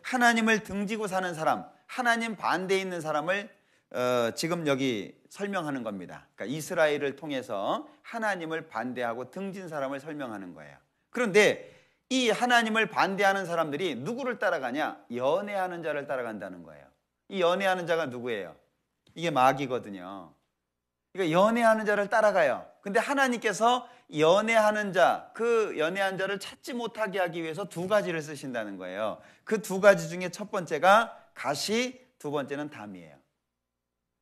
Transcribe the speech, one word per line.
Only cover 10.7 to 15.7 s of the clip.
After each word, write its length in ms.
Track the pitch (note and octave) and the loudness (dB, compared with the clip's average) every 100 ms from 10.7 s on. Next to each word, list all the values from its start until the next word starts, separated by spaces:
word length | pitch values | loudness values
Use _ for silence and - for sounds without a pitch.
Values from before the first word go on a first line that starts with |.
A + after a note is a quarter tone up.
| C2 _ _ _ | -20 _ _ _
그런데 680 | - A#3 F#3 F#3+ - - - _ _ _ | -4 2 6 4 2 -6 -20 _ _ _
이 200 | C4 A#3+ | 0 0
하나님을 600 | G3+ A#3+ A#3+ A3 A3 G#3+ | 2 4 4 4 2 2
반대하는 560 | - E3 F#3+ G3 G3 F3 | 2 0 4 2 2 0
사람들이 500 | E3+ D#3+ C#3+ F#3 A#2 | -2 -2 -2 -4 -4
누구를 420 | D3 A#3+ B3+ A3 | -6 -4 -6 -2
따라가냐? 680 | G#3 E3+ C3 C3+ C3+ G2 - A#2+ | -2 0 -2 -2 -4 -6 -10 -2
연애하는 680 | C3 F3 G#3 G3+ F#3 | 0 0 -2 -4 -4